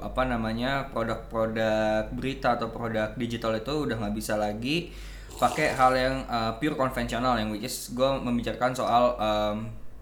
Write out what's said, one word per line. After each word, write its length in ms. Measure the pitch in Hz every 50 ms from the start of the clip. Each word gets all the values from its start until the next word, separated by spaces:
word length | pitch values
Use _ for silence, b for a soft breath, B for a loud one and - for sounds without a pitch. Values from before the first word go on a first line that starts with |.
apa 200 | - 104 - 127 127
namanya, 680 | 131 123 113 113 110 110 113 120 131 139 139 135 -
produk-produk 1200 | - 120 113 113 113 110 - - - 113 113 110 110 113 110 110 110 110 110 107 107 110 107 -
berita 480 | - 120 120 131 135 - - 127 120 113
atau 80 | 117 110
produk 480 | 113 113 117 113 110 110 107 107 -
digital 400 | 127 120 113 117 113 - 113 110
itu 160 | 110 - - 113 113
udah 140 | 110 110 110 110
nggak 160 | 110 104 104
bisa 220 | 110 107 - 110
lagi 560 | 107 104 104 107 110 117 131 151 175 170 B B B B B B B B B -
pakai 380 | - 127 120 - - 156 147
hal 200 | - 127 131 127 127
yang, 220 | 127 127 131 135 135
eh, 300 | 131 - 120 117 113 113 113
pure 200 | - 147 151 147
konvensional, 600 | 143 131 131 131 123 117 120 120 117 123 127 123
yang 140 | 113 107 107
which 140 | 107 107 107
is 280 | 123 - - - -
gua 240 | 123 123 127 135 135
membicarakan 560 | 131 - 123 120 117 113 120 107 - 123 127 127
soal, 420 | 123 117 98 117 120 120 120 -
em, 560 | - 107 107 107 107 107 107 107 107 110 113 - - - - - -